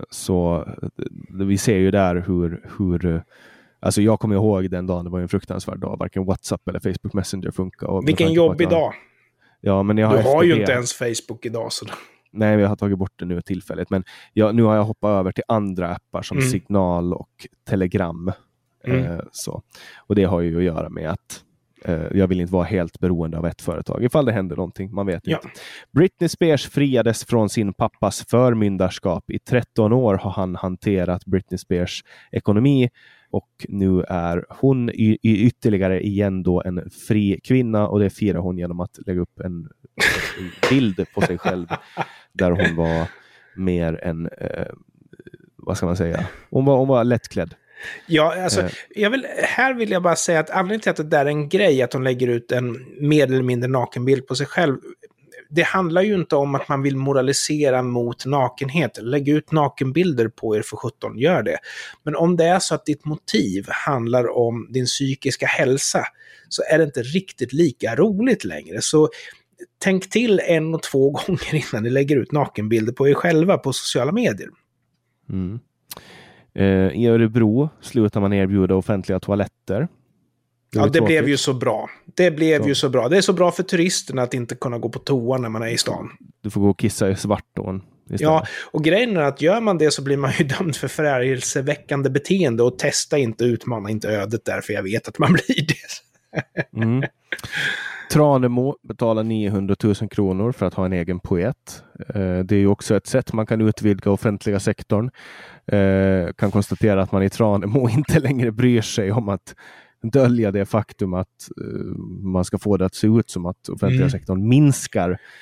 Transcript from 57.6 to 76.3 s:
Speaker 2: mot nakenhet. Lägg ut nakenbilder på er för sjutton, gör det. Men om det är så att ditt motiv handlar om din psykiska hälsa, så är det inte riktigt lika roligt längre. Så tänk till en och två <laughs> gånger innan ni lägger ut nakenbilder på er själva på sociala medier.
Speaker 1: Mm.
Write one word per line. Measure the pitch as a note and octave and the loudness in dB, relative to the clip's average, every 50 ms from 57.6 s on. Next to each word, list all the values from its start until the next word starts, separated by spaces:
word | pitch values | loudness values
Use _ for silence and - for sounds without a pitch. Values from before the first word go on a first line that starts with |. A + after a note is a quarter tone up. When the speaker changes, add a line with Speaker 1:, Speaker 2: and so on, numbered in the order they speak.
| D3 C3+ B2+ B2+ | 2 2 2 2
Speaker 2:
mot | B2+ B2 B2 A#2+ A#2+ A#2+ A#2 - - | 0 0 -2 -2 -2 -2 -4 -6 -4
nakenhet. | C3 C#3+ C#3+ C3 A#2+ - - C#3 C3+ C3+ F3 D3 A2+ - - | -2 0 0 0 0 -2 -6 -8 -2 0 0 -2 -2 -4 -8
Lägg | G#2+ A#2 C3+ D3 C#3 C#3+ | -6 -4 -2 0 2 2
ut | D3+ D3+ - _ | 0 0 0 _
nakenbilder | D#3 D#3 D3 C3+ - - C#3 C3 C3+ D#3+ F#3 F#3 D3 A#2+ A2+ | 0 2 2 0 -2 -4 -4 -2 0 0 0 0 2 0 0
på | A2 - - - A2+ G#2+ | -2 -2 -6 -4 -2 -2
er | G#2+ | -2
för | G#2+ - - | -2 -6 -10
sjutton, | - - A2+ - _ - A2 A2 | -8 -8 -8 -8 _ -10 -10 -4
gör | A2 B2+ E3 F#3 C#3 G#2+ | 0 0 2 2 2 0
det. | - - - - - - - - - - _ _ | -2 -4 -6 -8 -14 -16 -16 -16 -16 -20 _ _
Men | D3+ D#3 | -6 -2
om | - E3+ F3 F3+ | 0 2 2 4
det | E3+ D#3+ | 4 4
är | E3 F3+ F#3+ | 4 4 2
så | - - E3 | 0 -2 -4
att | D3 - | -4 -2
ditt | - D3 - _ | -4 -6 -4 _
motiv | D3+ D3+ - - - - A3 D3+ G#2 F2+ G2 G2 - | -8 -8 -8 -6 -2 -2 0 0 0 -4 -6 -6 -6
handlar | - - - D#3 C#3+ B2 A#2 A#2 B2 B2 A#2+ - - | -8 -4 -2 -2 -2 -2 0 0 2 2 2 0 0
om | A#2+ A#2+ A#2 A#2 A#2 - - | 0 0 0 -2 -6 -8 -6
din | A#2 C3 B2 | -4 -4 -2
psykiska | B2 - - C#3 C3+ C3+ - - C3+ B2+ - C3+ | -2 -2 -2 -2 -4 -4 -4 -4 -6 -4 -2 -2
hälsa, | C3+ - - D3+ B2+ C3 C#3 - - - F3 - - - _ - - - - _ _ | -2 0 0 2 2 0 0 -2 -2 -2 -2 -4 -4 -12 _ -20 -20 -20 -20 _ _
så | - - - - | -8 -8 -2 0
är | D#3+ | 2
det | D#3 D#3+ | 2 2
inte | D3 - B2+ | 0 -2 -6
riktigt | A#2 C3 D3+ F#3+ F#3+ - - - B2+ A#2 C3 | -6 -2 -4 -4 -4 -4 -8 -8 -8 -4 0
lika | D3+ F3 D3 A#2+ - - A2 A#2 | 2 2 2 2 -2 -6 -4 0
roligt | B2 F3+ A3+ G3+ F#3 A#3 C4 A3+ - - | 2 2 2 2 0 0 0 0 0 -2
längre. | F#2+ D#2+ D2 C#2+ D#2 F2+ A2 | -8 -10 -10 -12 -10 -8 -6
Så | - - - D3+ D#3 D3+ - - - - - _ _ _ _ _ - _ _ _ | -4 2 4 4 4 4 0 -8 -18 -20 -20 _ _ _ _ _ -20 _ _ _
tänk | - G3 F#3+ F#3 F#3 - | -2 0 0 0 -2 -2
till | - G#3+ B3 A#3 G3+ E3+ - | 0 0 2 4 2 2 4
en | - E3+ D#3+ D#3 D#3+ D#3+ | 2 2 2 2 -2 -4
och | D#3+ - | -6 -6
två | - - C3+ C3+ C#3 | -2 2 4 4 4
<laughs> | C#3+ B2 - | 2 0 -2
gånger | - F3+ - - - D#3 | -2 -4 -4 -2 -2 -2
innan | D3+ - - - A2+ G#2+ | -2 -2 -2 -6 -4 -2
ni | A#2+ | 0
lägger | B2+ C3+ C#3+ C#3 D3+ | 0 0 2 2 2
ut | C3+ F#2+ - | 0 0 0
nakenbilder | D3 D3 C3+ - - - G#2 G#2+ A#2 A2+ G#2+ A#2 A#2+ | 0 -2 -2 -2 -4 -6 -2 0 0 0 0 -2 -2
på | - C3+ | 2 2
er | C#3+ C#3+ | 2 4
själva | - - C3 D#3+ D#3 E3 G3 F3+ | 4 2 2 4 4 4 4 2
på | C#3+ - C3+ C3 | 0 0 -4 -4
sociala | - - - - B2 B2 C#3+ | -4 -6 -4 -2 -2 0 0
medier. | F3+ A#3+ B3 E3 A2 F#2 - - _ _ _ _ _ _ _ _ _ _ _ _ _ _ _ - | 0 0 0 0 -2 -4 -10 -16 _ _ _ _ _ _ _ _ _ _ _ _ _ _ _ -8
Speaker 1:
Mm. | G#2+ F#2+ F#2 F2+ G#2+ B2 - _ _ _ _ _ - - - - - - - - | -6 -6 -6 -6 -8 -10 -14 _ _ _ _ _ -20 -20 -20 -20 -20 -20 -20 -20